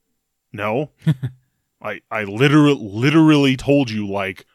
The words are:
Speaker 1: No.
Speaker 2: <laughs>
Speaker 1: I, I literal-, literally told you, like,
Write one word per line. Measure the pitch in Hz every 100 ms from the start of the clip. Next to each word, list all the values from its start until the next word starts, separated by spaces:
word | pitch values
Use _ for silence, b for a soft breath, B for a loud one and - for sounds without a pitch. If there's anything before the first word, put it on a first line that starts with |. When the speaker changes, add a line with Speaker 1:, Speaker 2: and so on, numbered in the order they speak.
| _ _ _ _ _
Speaker 1:
No. | 104 104 120 151 _ 160
Speaker 2:
<laughs> | 131 127 - _ _ _ _
Speaker 1:
I, | 107 98 _
I | 110
literal-, | 101 104 139 151 147 139 104
literally | 104 135 160 156 147 139 131
told | - 143 123
you, | 107 101
like, | 98 95 95 -